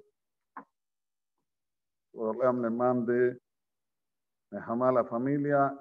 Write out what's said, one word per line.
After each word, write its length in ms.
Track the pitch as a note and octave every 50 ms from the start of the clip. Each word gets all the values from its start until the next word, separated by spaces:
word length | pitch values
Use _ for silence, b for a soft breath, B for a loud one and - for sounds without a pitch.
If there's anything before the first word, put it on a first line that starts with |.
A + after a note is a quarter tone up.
| - _ _ _ _ _ _ _ _ _ _ - - _ _ _ _ _ _ _ _ _ _ _ _ _ _ _ _ _ _ _ _ _ _ _ _ _ _ _ _ _ -
Por 240 | A#2 A2 A2 A2
Olam 240 | A#2+ C3 B2+ B2 B2
le 80 | A#2 A2+
mande 680 | A#2 A#2+ B2 B2+ A#2+ B2 A2+ A#2+ A#2+ B2 B2 B2 B2+ - _ _ _ _ _ _ _ _ _ _ _ _ _ _ _ _ _ _ _ _ _ _
Nehama 380 | G2+ G2+ E2+ A2+ A#2 A#2+ B2+
a 40 | C3 A2+
la 100 | A#2 A2+
familia 760 | - A#2 A#2 B2+ C#3 D3 D3 C#3+ D3 C#3+ C#3 C#3 C#3 C#3 -